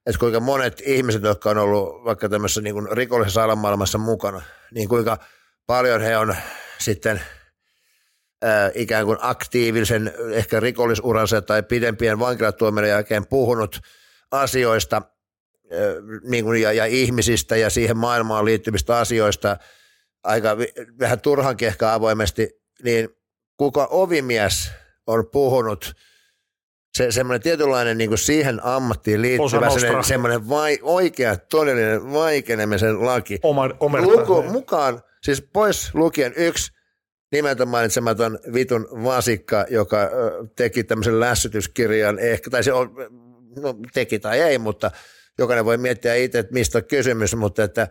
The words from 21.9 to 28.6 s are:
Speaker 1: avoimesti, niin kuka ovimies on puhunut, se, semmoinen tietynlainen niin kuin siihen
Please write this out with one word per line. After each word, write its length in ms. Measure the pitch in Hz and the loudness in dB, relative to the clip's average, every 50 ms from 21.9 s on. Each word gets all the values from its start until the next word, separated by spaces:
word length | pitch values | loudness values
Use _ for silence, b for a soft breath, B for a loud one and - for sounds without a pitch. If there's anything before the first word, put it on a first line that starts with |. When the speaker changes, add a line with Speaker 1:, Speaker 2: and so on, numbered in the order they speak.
| 110 | 2
Speaker 1:
avoimesti, 560 | 113 110 110 110 107 107 92 - - 110 - - _ _ _ _ _ 117 | 2 2 0 2 0 0 -2 -2 -2 -4 -4 -6 _ _ _ _ _ -4
niin 260 | 120 117 113 113 110 - _ _ _ _ _ _ _ _ - | 0 0 0 0 -2 -8 _ _ _ _ _ _ _ _ -2
kuka 280 | 143 143 123 147 139 | -2 0 2 0 0
ovimies 840 | - 139 175 190 180 175 156 135 127 120 110 104 95 - - - - B B B B B B _ - | 2 2 2 2 2 2 0 0 0 0 0 2 0 0 -2 -4 -8 B B B B B B _ 0
on 200 | 113 113 110 113 | 0 0 0 0
puhunut, 640 | - 143 143 131 127 131 117 110 104 92 - - b b b b b b b b b b _ _ _ _ _ _ _ _ _ _ - - | 0 2 2 4 4 2 0 0 -4 -6 -8 -12 b b b b b b b b b b _ _ _ _ _ _ _ _ _ _ -4 -2
se, 140 | 127 123 | -2 0
semmoinen 300 | 107 127 127 127 123 120 | 0 0 0 0 -2 -2
tietynlainen 560 | - 165 170 151 151 139 131 127 120 117 113 113 | 0 0 0 2 2 2 2 2 0 0 0 0
niin 120 | 113 107 | 0 0
kuin 80 | 110 101 | 0 0
siihen 480 | - - 147 156 147 139 120 107 | 0 2 2 2 2 0 -2 -2